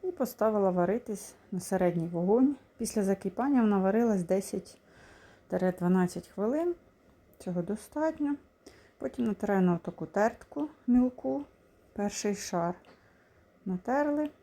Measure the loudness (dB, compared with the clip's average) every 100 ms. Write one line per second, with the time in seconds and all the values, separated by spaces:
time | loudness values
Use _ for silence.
0 | -6 -4 -6 0 0 4 2 2 2 0
1 | -4 -10 -10 -20 -8 -8 -2 2 2 2
2 | -2 -2 2 4 4 2 -10 _ -4 -2
3 | 0 0 -2 -4 0 4 4 4 4 2
4 | 2 2 2 0 0 -8 -10 -20 _ -20
5 | -20 -20 -20 -20 _ -2 0 0 2 4
6 | 2 -2 -12 -4 -2 0 -2 -4 _ _
7 | _ _ _ _ -6 -4 -4 -6 -6 -2
8 | -2 0 -4 -4 _ _ -20 -20 -20 _
9 | -10 -2 -2 -2 0 2 4 2 -4 -10
10 | -6 0 0 -2 -14 -8 -8 -8 2 4
11 | 4 -2 -6 -6 -8 _ _ _ _ -6
12 | -6 -4 -4 -4 -4 -4 -2 -6 -14 -20
13 | _ _ _ _ _ _ -8 -6 -2 -2
14 | 0 -2 -4 -8